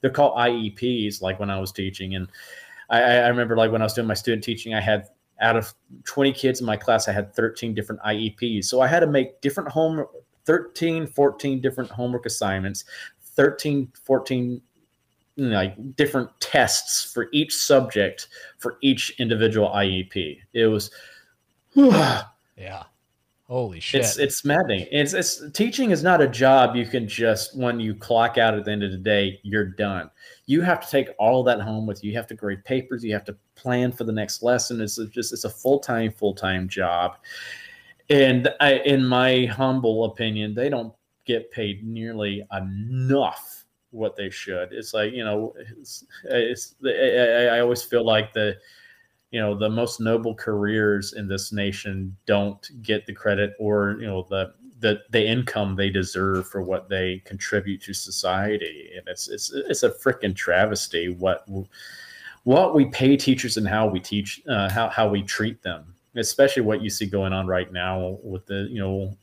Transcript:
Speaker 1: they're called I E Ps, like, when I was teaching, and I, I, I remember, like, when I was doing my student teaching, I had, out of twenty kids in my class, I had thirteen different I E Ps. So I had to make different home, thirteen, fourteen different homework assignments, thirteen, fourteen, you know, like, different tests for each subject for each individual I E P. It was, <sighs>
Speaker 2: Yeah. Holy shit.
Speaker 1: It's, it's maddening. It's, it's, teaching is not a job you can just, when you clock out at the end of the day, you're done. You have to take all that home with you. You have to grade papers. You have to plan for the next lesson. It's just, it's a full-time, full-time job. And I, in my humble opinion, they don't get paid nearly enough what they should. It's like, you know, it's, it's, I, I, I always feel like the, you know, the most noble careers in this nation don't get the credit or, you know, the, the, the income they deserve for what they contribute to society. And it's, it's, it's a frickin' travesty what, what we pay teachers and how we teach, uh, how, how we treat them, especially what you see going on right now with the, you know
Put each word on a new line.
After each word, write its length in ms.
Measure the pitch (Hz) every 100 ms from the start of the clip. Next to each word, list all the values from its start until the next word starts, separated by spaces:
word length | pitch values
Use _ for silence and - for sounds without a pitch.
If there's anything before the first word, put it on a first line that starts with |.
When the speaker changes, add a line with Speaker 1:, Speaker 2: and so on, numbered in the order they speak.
Speaker 1:
they're 100 | 135
called 220 | 127 143 117
I 140 | 120
E 180 | 120 110 101 123 120 104
Ps, 100 | 98
like, 200 | 92 95
when 100 | 104
I 100 | 98
was 120 | 95
teaching, 420 | - 95 92 95
and 140 | 95 92 - - - - - -
I, 100 | 117
I, 140 | 123 120
I 120 | 120
remember, 280 | 120 117 113
like, 140 | 113
when 100 | 113
I 40 | 110
was 80 | 117
doing 100 | 113
my 60 |
student 300 | 107 - 113
teaching, 320 | 110 113 113 110
I 60 |
had, 260 | 104 107 101 _ _ _
out 140 | 113 113
of 180 | 110 - _ 127
twenty 280 | - - 139
kids 280 | 131 131 127
in 80 | 120
my 100 | 107
class, 300 | - 113 -
I 60 |
had 200 | 98 101
thirteen 400 | - 113 - 117
different 280 | 107 104 107
I 100 | 107
E 480 | 107 110 - 120 107
Ps. 80 | 98
So 120 | 127
I 60 | 127
had 120 | 170
to 80 | 160
make 340 | 143 131 -
different 300 | 139 139 151
home, 340 | 151 160 160 143 - _ _ -
thirteen, 600 | 165 - - 165 165 151
fourteen 520 | - 143 143 143 135
different 300 | 131 131 120
homework 380 | 101 123 123 120
assignments, 580 | - 104 95 95 95 - - - _
thirteen, 680 | - - 143 143 151 143 131 _
fourteen, 580 | - 131 131 127 123 123 _ _ _ _ _ _ _ -
you 120 | 131
know, 60 | 107
like, 400 | 95 98 127 131
different 360 | 147 139 120 _
tests 760 | - 147 117 - - - -
for 160 | - 113
each 240 | 147 151 -
subject 720 | - 139 113 104 98 - - - - _
for 220 | 120 -
each 300 | 139 131 - -
individual 480 | 120 113 113 107 101
I 120 | 98 98
E 180 | 92
P. 360 | 92 - 80 71 _
It 120 | 117 113
was, 240 | 110 104 - - - _ _
<sighs> 360 | _ _ _ 277
Speaker 2:
Yeah. 1080 | 277 185 139 107 - _ _ - 98 95 - _ _ _ _ _ _
Holy 320 | 127 117 85
shit. 220 | - 135
Speaker 1:
It's, 160 | 113 -
it's 260 | 139 -
maddening. 440 | 143 151 185 98 85
It's, 220 | 147 143
it's, 280 | 185 175 - 151
teaching 380 | - 226 - 247
is 120 | 170
not 160 | 165 175
a 60 | 139
job 480 | 113 131 135 123 120
you 100 | 117
can 220 | 131 110
just, 480 | 113 113 107 - 139
when 240 | 123 120
you 160 | 110 107
clock 420 | - 117 117 120
out 180 | 113 107
at 100 | 101
the 60 |
end 120 | 104
of 80 | 101
the 60 | 95
day, 420 | 98 104 98 98
you're 200 | 101 104 101
done. 440 | 95 104 92 80 _ - - -
You 140 | 147
have 180 | 180 170
to 80 | -
take 200 | 139 127 -
all 260 | 110 127
that 180 | 123 117
home 240 | 104 110 110
with 160 | 101
you. 80 | 104
You 60 | 110
have 100 | 113
to 80 | 110
grade 300 | 104 95 -
papers. 400 | 131 127 123 117
You 80 |
have 100 | 107 101
to 120 | 104 _ _
plan 380 | 127 123 123
for 100 | 123
the 80 | 113
next 320 | 110 101 -
lesson. 380 | 117 123 - 120
It's 160 | 107 - 110
just, 200 | 120 113
it's 140 | 120 110
a 40 |
full-time, 640 | - 131 139 - 120 113
full-time 560 | - 104 98 95 95 92
job. 480 | 95 90 87 87 - - - - - - - - _ _
And 400 | 147 135 127 123 -
I, 160 | 147 135
in 260 | 143 139 127
my 400 | 123 131 127 123
humble 580 | 110 131 131 120 110 113
opinion, 480 | - 113 107 107 107
they 120 | 135
don't 260 | 135 113 - _ _ -
get 240 | 117 -
paid 340 | - 104 101 110
nearly 580 | 113 113 110 104 101 104
enough 1120 | 98 95 98 110 127 127 139 110 - - - _ _ _
what 260 | 113 110 -
they 120 | 98
should. 440 | - - 90 90
It's 200 | 113 107
like, 200 | 107 107
you 100 | 123
know, 300 | 110 104 110 - 110 110
it's, 240 | - - _ - -
it's, 500 | 123 117 127 - _ 131
I, 40 |
I, 540 | 101 131 123 120 117 120 117
I 40 |
always 200 | 120 123
feel 240 | - 120 113
like 280 | 107 110
the, 240 | - 107 98 _ _ - _ _ _ _
you 100 | 120
know, 160 | 107 101
the 120 | 107
most 300 | 110 117 -
noble 340 | 110 113 113
careers 800 | 110 - 104 101 110 107 101 98
in 160 | - 101
this 240 | 98 -
nation 640 | 107 101 98 104 95 95 95 -
don't 440 | 101 101 101 - 131
get 240 | 107 107 -
the 80 |
credit 380 | 101 110 101 101 -
or, 380 | 107 104 101 107
you 80 | 113
know, 180 | 95 92
the, 240 | 98 95 _ - 120
the, 220 | 110 104 -
the 160 | 117 107
income 480 | 117 123 - 101 95
they 140 | 98
deserve 580 | 95 90 92 95 95 92
for 140 | 98
what 260 | 90 92 -
they 340 | 95 92 92 -
contribute 560 | 98 - 107 98 98
to 120 | -
society. 960 | 95 - 92 95 92 104 104 87 76 82 87
And 100 | 90
it's, 180 | 90 -
it's, 240 | 104 -
it's 300 | 139 339 139
a 60 | 120
frickin' 440 | - - 127 101
travesty 760 | 92 - 87 107 101 - 85 87
what, 360 | 90 92 87 - 98 95 - - - - - - -
what 300 | - 139 185
we 120 | 156 135
pay 320 | - 131 139
teachers 400 | 139 127 123 113
and 100 | 104
how 180 | 107 110
we 120 | 92
teach, 420 | - 104 101 - -
uh, 220 | 117 98
how, 180 | 101 113
how 220 | - 110
we 140 | 101
treat 380 | 98 - 110 117
them, 320 | 95 82 78 - _ 120
especially 460 | 113 - 139 139
what 200 | 107 107
you 80 | 104
see 160 | - 104
going 280 | 101 95
on 140 | 95 92
right 240 | 92 92
now 440 | 92 90 92 90 95
with 220 | 110 92 -
the, 220 | 98 101
you 100 | 123
know 340 | 95 98 95 101